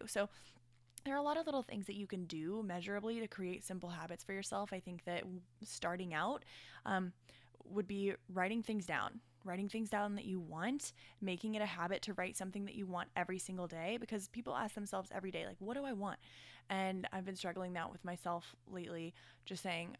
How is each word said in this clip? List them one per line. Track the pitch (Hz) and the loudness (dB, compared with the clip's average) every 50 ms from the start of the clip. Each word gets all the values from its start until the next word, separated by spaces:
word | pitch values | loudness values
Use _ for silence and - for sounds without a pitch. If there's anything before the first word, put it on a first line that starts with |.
| - | -4
So | 208 - 196 208 208 - - - - - - - - - - - - - - - | 0 2 4 2 2 0 -8 -18 -18 -20 -20 -20 -20 -20 -20 -20 -20 -12 -6 -2
there | 277 277 | 2 2
are | 285 | 4
a | |
lot | 285 294 302 | 4 4 4
of | 320 320 | 4 2
little | 311 285 262 | 2 2 2
things | 240 - - 208 196 | 2 0 -2 -2 -2
that | - 196 | -2 -2
you | 202 202 | -4 -4
can | - 208 185 180 | -2 -2 -2 -2
do | 165 165 156 156 170 202 220 220 | -2 -2 0 0 0 0 0 0
measurably | 190 175 180 175 202 202 202 208 226 233 233 | 0 0 0 0 0 0 0 2 2 0 0
to | 226 | 0
create | 208 - - 185 180 180 - - | -2 -2 -2 -2 -2 -2 -2 -2
simple | - 185 180 180 175 | -4 -4 -4 -4 -4
habits | 175 160 160 170 170 - - | -4 -4 -4 -4 -6 -6 -4
for | - 196 | -4 -2
yourself. | 196 196 - 196 196 208 202 190 | -2 0 0 0 0 0 0 -2
I | 185 | -4
think | - 180 180 170 - | -4 -6 -8 -4 -2
that | 175 175 170 | 0 0 2
w-, | - 185 185 180 - - - - - | 0 -2 -4 -8 -8 -12 -16 -14 -10
starting | - - - 185 170 180 180 185 175 | -8 -4 0 2 2 2 2 0 0
out, | 160 151 175 226 285 277 - - - - - - - - - | 2 4 4 4 2 0 -4 -8 -14 -14 -14 -14 -12 -6 0
um, | 220 196 185 185 180 - - - - - - - - - - - | 4 4 4 4 2 -2 -6 -14 -20 -20 -20 -20 -20 -20 -16 -8
would | - 190 208 190 | -2 0 2 2
be | 190 202 196 196 196 - - - - 180 | 2 2 4 4 4 4 2 -2 -2 2
writing | 185 180 196 226 233 214 | 4 4 4 4 2 2
things | - 220 208 175 | 2 2 2 2
down. | 165 151 120 98 - - 226 - - - - - | 2 2 2 2 0 -2 -6 -12 -16 -18 -8 -4
Writing | 185 180 190 202 202 | -2 0 0 0 0
things | - 226 220 208 | 0 0 0 2
down | 220 208 208 208 202 | 2 4 4 4 2
that | 202 - | 0 0
you | 185 190 180 | 0 0 0
want, | 170 151 156 160 180 233 277 285 - - - - - - - - | -2 -2 -2 0 2 2 2 2 0 -4 -6 -10 -16 -18 -8 -2
making | 202 190 180 170 - 220 214 | 0 0 2 2 2 2 2
it | 214 | 4
a | 208 | 2
habit | 196 170 175 170 180 190 - | 2 2 2 2 4 2 2
to | - 214 196 | 0 0 0
write | - 180 185 - | 0 0 0 0
something | - 185 190 185 202 202 | -2 -2 -2 -2 -2 -2
that | 196 - | -2 -2
you | - 196 | -4 -2
want | 185 180 175 175 - - | 0 0 -2 -2 0 2
every | 180 175 180 185 185 | 2 2 2 2 0
single | - - 185 180 175 | -2 -2 -2 -2 -2
day, | 170 165 165 165 190 226 | -2 -2 0 0 2 2
because | 240 233 - 226 202 190 | 0 0 0 0 -2 -2
people | - - 233 233 - - | -2 -6 -4 -2 0 2
ask | - 226 208 - | 2 2 2 0
themselves | 214 208 208 - 190 185 - - | -2 -2 0 0 -2 -2 -2 -4
every | 190 185 190 | -4 -2 -2
day, | 175 165 165 | -2 -2 -2
like, | - - - | -4 -6 -6
"What | 196 214 247 | -4 -2 -2
do | 277 277 | -2 -2
I | 269 240 | -2 0
want?" | 196 202 190 - - - - - - - - - - - - | 0 0 -2 -2 -4 -8 -14 -18 -16 -16 -16 -18 -10 -4 0
And | 196 190 190 190 190 185 - - - | 2 4 4 4 4 2 0 0 0
I've | 190 185 | -2 -2
been | 196 190 | -2 -2
struggling | 185 - 180 170 190 185 180 180 | -2 0 0 0 0 0 0 0
that | 170 165 - | 0 0 -2
with | - 175 - | -4 -4 -4
myself | 175 180 180 - 175 170 170 - - - - - - | -4 -4 -2 0 0 0 0 -2 -6 -16 -16 -10 -6
lately, | 185 180 170 - 170 165 165 170 - - - - - - - | -6 -4 -4 -2 -2 -2 -2 -4 -6 -10 -16 -20 -20 -14 -8
just | - 190 175 - | -6 -4 -2 0
saying, | 185 170 165 175 170 - | 2 2 2 0 -2 -4